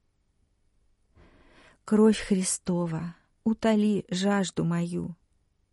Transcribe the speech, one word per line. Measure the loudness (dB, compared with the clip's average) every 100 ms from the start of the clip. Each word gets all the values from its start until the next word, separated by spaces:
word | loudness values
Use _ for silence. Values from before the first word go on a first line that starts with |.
| _ _ _ _ _ _ _ _ _ _ _ _ -20 -20 _ -20 -20 _
"Кровь | 0 4 6 4
Христова, | 0 -2 0 -4 -4 -4 -2 -6 -8 -12 _ _
утоли | -4 -2 2 2 2 0 -4
жажду | -4 0 0 -2 -2
мою". | -2 -2 -4 -6 -8 -12 _ _ _ _ _